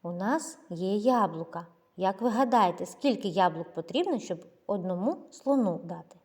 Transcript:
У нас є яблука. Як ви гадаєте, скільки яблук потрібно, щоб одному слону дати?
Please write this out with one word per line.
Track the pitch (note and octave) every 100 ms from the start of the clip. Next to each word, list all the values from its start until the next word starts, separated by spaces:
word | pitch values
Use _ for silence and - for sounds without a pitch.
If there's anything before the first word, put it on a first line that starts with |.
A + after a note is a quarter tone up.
У | F3
нас | F3 G3 D#4+ - - -
є | E3 F#3 G#3
яблука. | A3+ B3 F#3+ D#3+ E3+ E3+ E3+ _ _ -
Як | F#3+ F#3+
ви | A#3+
гадаєте, | A3 C4 A#3+ F#3 F3 F3+
скільки | - C#4+ A#3 G3+
яблук | E3+ F3+ D#3+ E3
потрібно, | - E3 B3 F#4 B3+
щоб | - E3+ - _ -
одному | G3+ F3+ F3+ A3 - -
слону | - C4+ C#4 G3+ E3
дати? | E3+ E3 - -